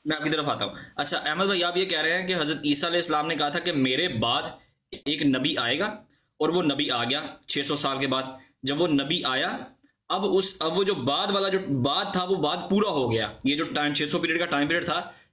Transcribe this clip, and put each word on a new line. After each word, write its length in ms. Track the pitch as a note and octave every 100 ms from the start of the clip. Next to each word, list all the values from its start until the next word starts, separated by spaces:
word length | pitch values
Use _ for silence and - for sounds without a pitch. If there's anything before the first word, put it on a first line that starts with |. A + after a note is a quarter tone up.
| D3+
मैं 100 | D3+
आपकी 120 | D3+
तरफ 160 | D#3 C#3+
आता 200 | A2+ G2+
हूँ। 80 | - - -
अच्छा, 200 | C#3+ E3+
अहमद 300 | C#3+ D#3+ G3
भाई, 140 | F#3+
आप 160 | E3+ F3
ये 80 | F#3
कह 160 | D#3+
रहे 100 | D#3
हैं 160 | F3+ F3+
कि 60 |
हज़रत 280 | F3+ D3 D#3 D3
ईसा 220 | C#3+ E3+
अलैहिस्सलाम 380 | F3 E3 D3+ D#3
ने 100 | D3+
कहा 140 | D3
था 100 | E3+
कि 120 | F3
मेरे 360 | D3 C3 C3 F3
बाद 500 | A#2 A#2 C#3 E3 - _ _ - - C#3
एक 160 | D3+ D3
नबी 300 | C3 C3 -
आएगा, 440 | A#2 D3 G#3 - - _ _ -
और 100 | D#3
वो 100 | F3
नबी 280 | D#3+ C3+ C#3+
आ 140 | B2
गया 200 | A#2+ C#3+ D3+ - -
छः 140 | C#3+
सौ 120 | C#3 C#3+
साल 240 | C#3 C3
के 80 | C#3
बाद। 300 | C3 C3 - - - C3+
जब 120 | D3
वो 100 | E3+
नबी 340 | C#3+ C#3 F3 B2
आया, 380 | C3 F3+ A#3+ - _ _ _ -
अब 120 | F#3
उस, 360 | G3 F#3 F#3 -
अब 120 | D#3+
वो 100 | F3+
जो 120 | G3 D#3+
बाद 360 | B2 D3+ G3+
वाला 180 | G3 G3
जो 100 | F#3 -
बाद 420 | C#3 C3+ E3+ G3 F#3
था, 80 |
वो 120 | F3+ F#3+
बाद 320 | D3 F3+ -
पूरा 200 | G3 G#3+
हो 200 | D3 A#2+
गया। 240 | A2+ G#2 - C3+
ये 100 | D3
जो 100 | E3
time, 280 | D3+ D3
छः 120 | C#3+ D3
सौ 140 | E3+
पीरियड 200 | D#3+ E3
का 60 | E3+
टाइम 220 | C#3+ D3
period 180 | E3+ E3+
था, 260 | E3 F3 - -